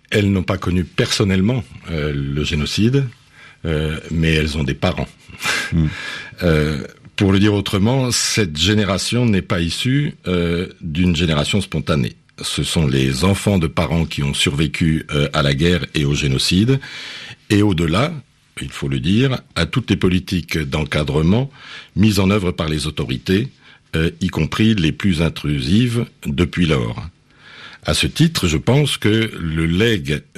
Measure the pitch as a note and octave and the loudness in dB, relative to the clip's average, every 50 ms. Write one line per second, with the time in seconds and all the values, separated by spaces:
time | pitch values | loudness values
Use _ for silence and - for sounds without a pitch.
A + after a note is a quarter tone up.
0 | _ _ - A2 G2+ G2 G2 F#2+ F2 - G2 F2+ - F2+ F2 F#2 E2 - - - | _ _ 0 2 2 2 2 2 0 -2 -4 -2 -2 0 0 0 -2 -2 -2 -2
1 | A#2+ - - - A2 F#2+ F#2+ F#2+ F#2 A2 C3 A#2+ - - - - - - E2 D#2 | -2 0 0 0 2 2 2 2 2 2 0 -2 -4 -8 -14 -16 -10 -6 -4 -4
2 | D2 D2+ C#2+ C#2+ C#2 C#2 C#2 D2 C#2+ - E2 D2+ D2 - - G2 G#2 A#2+ C3 C#3 | -2 -2 -2 -4 -4 -2 -2 -2 -2 -2 -2 -2 -2 -2 0 2 2 2 2 2
3 | C#3 A#2 - - _ _ - - - - - _ - E2 D#2 D2+ D#2 D#2 D#2 D2 | 0 -2 -6 -12 _ _ -20 -20 -20 -20 -14 _ -4 -2 -2 0 -2 -2 -4 -6
4 | - - D#2+ E2 D#2+ D#2+ D#2 D#2 D2+ D2+ D2+ D#2 C#2+ C2+ D2 - - F#2 - - | -6 -4 -2 0 2 2 2 2 0 0 -2 -2 -4 -4 -2 -2 -2 -2 -2 -2
5 | B1 - - - - - - - - - - - - - - E2 D#2 D2+ - - | -6 -8 -12 -18 -20 -20 -14 -8 -6 -4 -4 -4 -4 -2 0 0 2 0 -2 -6
6 | - - - - - - - - F2+ E2+ D#2 D2+ D2+ D2+ D2+ C2 - - - - | -10 -12 -12 -12 -14 -16 -8 -2 0 2 2 2 2 0 -2 -4 -8 -10 -14 -20
7 | - - - - G#2 F#2+ G2 G2 G2+ G#2+ G#2 G2+ G2 - - G2 F#2+ A#2 C3+ C3+ | -20 -12 -2 0 2 4 4 4 4 4 2 2 0 0 0 2 2 2 2 2
8 | B2+ B2 A2+ - - - - A2+ G#2 E2 D2 D2 E2+ G2+ G#2+ G#2+ G2+ F#2 G2 F2 | 0 0 -2 -2 -2 -2 0 0 0 -2 -2 0 0 2 2 2 2 0 0 -2
9 | - - A2+ A#2+ B2 A#2 G2+ F#2 - - G2+ F2 E2+ E2 - - - B2 C3 C#3+ | -2 -2 0 2 2 4 2 2 0 0 -2 -2 0 -2 -2 -2 -2 0 0 0
10 | D3 - - - - F#2 F2+ F2 E2+ E2+ E2+ F2 F#2 - - - - E2+ D2 F2 | 0 -2 -6 -8 -4 -2 0 0 0 0 0 -2 -4 -6 -10 -10 -10 -4 0 2
11 | F2+ F2+ E2 D2+ F2 D#2+ D#2 D2 D2 - - G2+ - - - D2+ C#2 - E2 C#2+ | 2 2 2 2 2 2 2 0 0 0 0 -2 -2 -2 -4 -4 -2 0 0 0
12 | A#1 A1 - - _ _ _ - - - - D#2+ C#2+ - - F2+ D#2 C2 C2 C2+ | 0 -2 -6 -12 _ _ _ -12 -8 -6 -4 -4 -4 -2 0 0 2 2 2 2
13 | C2 C2 C2 C2 E2+ G2 G2 - - G#2+ G2+ F#2 D#2+ C#2+ - - E2 - D#2+ E2+ | 2 0 0 0 2 2 0 2 2 2 2 2 2 0 0 -2 -2 0 0 0
14 | D#2+ D2 - - C#2+ C#2+ C#2+ - - D2 C#2 D2 D#2+ C#2+ - - F2 D#2 D#2+ D2+ | -2 -2 -2 -2 -2 -2 0 0 0 0 2 0 0 -2 0 0 2 2 2 0
15 | - - D2+ C#2+ C#2+ C#2+ D2 D#2 C#2+ C#2 C#2 C2+ E2 F2 F2+ E2 C2+ - - D#2+ | -2 -2 -2 0 0 0 0 0 0 2 2 2 2 2 2 2 -2 -4 -2 0
16 | C#2+ C#2 D2 C#2 D2 C#2 C2 C2 - - F2 F#2 G#2+ B2+ C3+ C3+ - - - - | 0 0 0 0 0 0 0 0 0 2 2 4 4 4 2 0 -2 -6 -14 -16
17 | - - - - - - - - _ - G#2+ G2+ G#2 G#2 F#2 D#2 E2+ D#2 E2 G#2 | -14 -16 -16 -16 -16 -18 -20 -14 _ 0 2 4 4 4 2 2 0 0 0 0
18 | C#3 E3+ E3+ C#3 - _ _ _ _ _ _ - C#2 C2+ - - - C#2 C2+ C2 | 0 -2 -4 -8 -14 _ _ _ _ _ _ -12 -12 -10 -8 -6 -4 -4 -4 -2
19 | B1+ E2+ G2+ A#2 C3+ C3+ B2+ - - _ - F2 E2 D#2 - C3 - - G2+ - | 0 0 2 2 2 0 -2 -4 -8 _ -4 -4 -4 -2 -2 -4 0 0 0 2
20 | - F#2 F2+ F#2 - - F#2+ F2 D#2 - - E2 D2+ C#2 - D#2 D2+ C#2+ - D2+ | 2 2 2 0 0 -2 -4 -4 -4 -4 -4 -4 -4 -2 -4 -4 -4 -2 -2 -2
21 | D2+ C#2+ C#2 D#2 D#2+ E2+ G2+ A#2+ C#3 C#3+ - - - - - - - - - - | -2 0 0 2 4 4 4 2 0 -2 -8 -14 -20 -20 -18 -18 -18 -6 0 2
22 | G#2 A2 G2 G2 F#2+ F#2 G#2 G#2+ F#2+ F2+ - - E2 D#2 D#2 D2+ C#2 D2+ - - | 4 4 4 4 2 2 2 2 0 -2 -2 -2 -2 -2 -2 -2 -4 -4 -4 -6
23 | D2 - C2+ A#1+ - - F#2 G2+ C3 C3+ - _ _ - - _ _ _ - D#2+ | -4 -4 -6 -4 0 0 0 0 0 -2 -8 _ _ -20 -20 _ _ _ -2 -2
24 | D#2+ E2+ - - F#2 F2 - E2 D#2 C#2+ - - A2 A2+ A2 G2 D#2+ D2+ C#2+ - | -2 -2 -2 -2 -4 -4 -2 -2 -2 -2 0 2 2 2 4 2 2 0 0 0
25 | - G2 E2+ D#2 E2 D#2 D2+ - - D2 D2 C#2 B1 C#3+ F#3+ A#2 B2+ A#2+ A2+ A#2+ | 0 0 2 2 0 0 -2 -2 -4 -2 -2 -2 0 2 2 2 2 2 0 -2
26 | - - - _ - D2+ C#2 D2+ F2 C#2 - E2+ F2 D#2 D2+ C2 A#1 A1+ A1 - | -4 -6 -8 _ -8 -4 -2 0 -2 0 0 0 0 2 0 0 -2 -4 -6 -8
27 | - E2 - _ _ _ _ _ - - - - - - - - - E2+ E2+ - | -12 -14 -16 _ _ _ _ _ -20 -20 -20 -20 -20 -20 -20 -8 -4 -2 -2 0
28 | - D2 - - D#3+ E3 E3 - F#2+ E2+ D#2 D2 - A#2+ B2 D3 D3 C#3 - - | -2 -2 2 2 2 2 2 0 0 0 0 0 2 2 2 4 2 0 -2 0
29 | - G#2 G#2+ A2+ A2+ - - F#2 E2+ D#2+ D#2+ D#2+ E2 E2 E2+ F#2 A2+ A#2+ A2 F2+ | 0 2 2 2 0 -2 -4 -6 -6 -4 -2 0 0 2 2 2 2 2 2 0
30 | C2+ C#2 D2+ C#2 - _ - | -2 -2 -4 -4 -6 _ -10